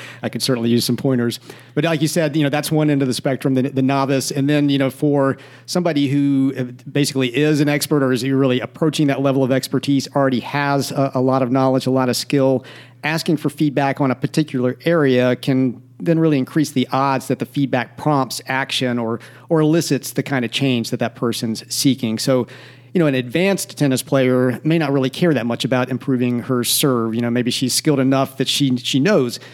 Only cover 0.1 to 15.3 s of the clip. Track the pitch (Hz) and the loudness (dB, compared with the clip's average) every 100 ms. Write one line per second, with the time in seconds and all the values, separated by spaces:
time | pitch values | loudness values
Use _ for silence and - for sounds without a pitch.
0.1 | - 117 117 - 120 117 117 120 117 139 | -10 -8 -4 -2 0 2 2 2 -2 0
1.1 | 127 120 - - - - 147 165 156 156 | 0 0 -4 -12 -20 -8 -2 -2 0 0
2.1 | 175 151 156 143 147 147 156 151 139 135 | 0 0 0 0 0 0 0 2 2 0
3.1 | 117 143 131 139 131 127 135 131 139 135 | -2 -2 -2 0 0 0 0 0 2 0
4.1 | 135 - 143 139 151 143 139 135 - 151 | 0 -2 -2 0 2 2 2 0 0 0
5.1 | 143 135 - - - - 180 170 147 139 | 2 2 -2 -8 -20 -6 -2 0 2 2
6.1 | 143 143 135 135 123 123 123 135 143 139 | 2 2 2 0 -2 -6 -10 -4 -2 0
7.1 | 135 127 120 151 147 147 147 - 151 131 | 0 -2 0 2 2 2 0 0 0 2
8.1 | 127 135 135 135 123 113 - 160 151 143 | 0 0 2 2 0 -4 -2 0 2 0
9.1 | 131 139 135 127 131 - 131 - 139 - | 2 0 2 2 0 0 -2 0 0 0
10.1 | 143 135 123 - 143 143 139 131 147 135 | 0 2 0 -2 -2 0 0 -2 -2 -2
11.1 | 131 131 131 123 131 131 131 127 131 127 | 0 0 0 2 2 2 2 0 0 0
12.1 | 120 - 143 135 127 - - - - 147 | -2 0 2 2 2 -2 -16 -20 -8 -4
13.1 | 160 - 151 180 - 151 135 139 135 135 | -2 -2 -2 -2 -2 0 0 0 0 -2
14.1 | 123 - - 151 131 123 120 165 170 139 | 0 -2 -2 -2 -2 -2 -2 0 2 4
15.1 | 123 123 | 4 2